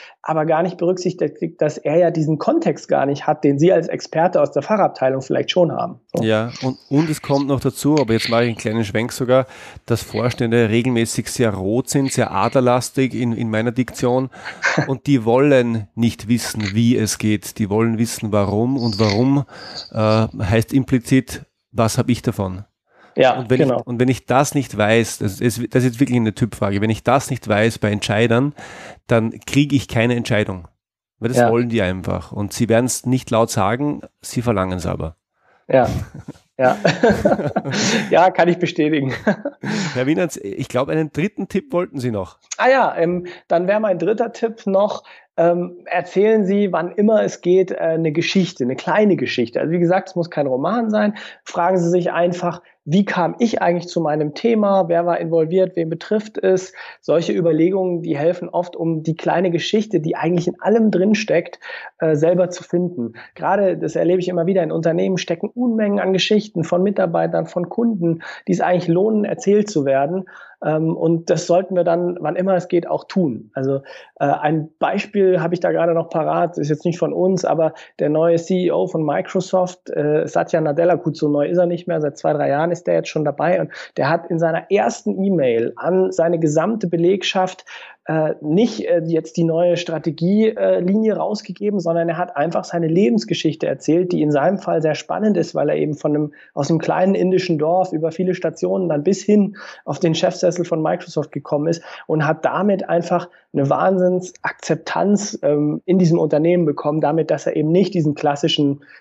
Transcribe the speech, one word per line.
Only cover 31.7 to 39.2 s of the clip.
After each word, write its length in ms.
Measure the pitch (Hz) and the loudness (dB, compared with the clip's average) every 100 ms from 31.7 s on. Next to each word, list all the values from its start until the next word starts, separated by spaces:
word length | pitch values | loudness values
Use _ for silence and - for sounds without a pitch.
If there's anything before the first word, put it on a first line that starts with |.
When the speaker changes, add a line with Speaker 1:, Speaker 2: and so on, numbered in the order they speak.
| 113 | 0
Speaker 2:
einfach. 480 | 92 92 95 90 - | 0 -2 -4 -6 -6
Und 220 | - 104 | -8 -8
sie 160 | - 117 | -4 2
werden's 380 | 113 123 - 123 | 2 2 -2 -2
nicht 220 | 127 - | -2 0
laut 180 | 113 113 | 0 2
sagen, 520 | - 98 120 147 147 - _ | 2 0 0 -4 -6 -12 _
sie 200 | - - | -8 -4
verlangen's 460 | 120 101 92 92 87 | 0 0 0 -2 -4
aber. 300 | 90 82 - _ _ _ _ - | -6 -8 -10 _ _ _ _ 0
Speaker 1:
Ja, 240 | 131 117 117 - - - - _ - | 2 2 -2 -8 -16 -18 -20 _ 0
ja. 200 | 127 - - - 233 - - - | 0 2 0 2 2 2 0 0
<laughs> 680 | 147 - 139 202 - 220 - | -2 -4 -4 -2 -2 -2 2
Ja, 200 | 160 185 | 4 4
kann 160 | 185 175 | 4 2
ich 140 | 175 | 2
bestätigen. 520 | 170 - 151 151 135 120 | -2 0 0 0 -2 -2